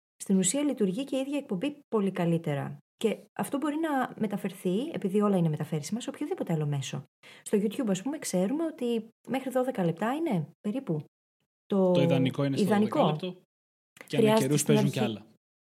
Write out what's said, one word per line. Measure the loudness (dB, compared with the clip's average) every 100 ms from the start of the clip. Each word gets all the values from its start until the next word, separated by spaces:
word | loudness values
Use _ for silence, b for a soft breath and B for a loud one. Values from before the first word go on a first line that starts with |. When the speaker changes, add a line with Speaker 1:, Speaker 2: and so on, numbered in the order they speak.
| _ -10
Speaker 1:
στην | 2 2
ουσία | 4 2
λειτουργεί | 0 0 0 0
και | -2 -2
η |
ίδια | -2 -4
εκπομπή | -4 -4 -4 -6 _
πολύ | 0 0
καλύτερα. | 0 0 0 0 -4 -4 -10 _ -4
Και | -4 -4 -8 -6
αυτό | -4 -2
μπορεί | -2 -2
να | -2 -2 -2 -4
μεταφερθεί, | -4 -4 -6 -4 -2 -2 -2
επειδή | -4 -2 2
όλα | 2 4
είναι | 2
μεταφέρσιμα, | 0 -4 -4 -4 -6
σε | -6
οποιοδήποτε | -8 -6 -6 -2
άλλο | -2 0
μέσο. | -2 -4 -10 -12 _ B B
Στο | -2 0
YouTube, | 0 -2 -2
ας | -2
πούμε, | -4 -6
ξέρουμε | -2 0 0 0 -4
ότι | -4 -2 -2 -6 _ -8
μέχρι | -6 -2
δώδεκα | -2 -2 0 0
λεπτά | 0 -2
είναι | -2 0 -2 -2 _
περίπου | -6 -4 -4 -4 -6 _ _ _ _ _ -2
το | 2 4
Speaker 2:
Το | 4
ιδανικό | 4 4 2 0
είναι | 0 2
στο | 4
Speaker 1:
ιδανικό. | 4 4 4
Speaker 2:
δώδεκα | 2 2 -4
λεπτό. | -10 _ _ _ _ _ -20 -2
Και | 4
ανά | 6
Speaker 1:
Χρειάζεται | 6 4
Speaker 2:
καιρούς | 2
Speaker 1:
στην | 4 4
Speaker 2:
παίζουν | 4
Speaker 1:
αρχή, | 2
Speaker 2:
κι | -2
άλλα. | -4 -12 _ _ _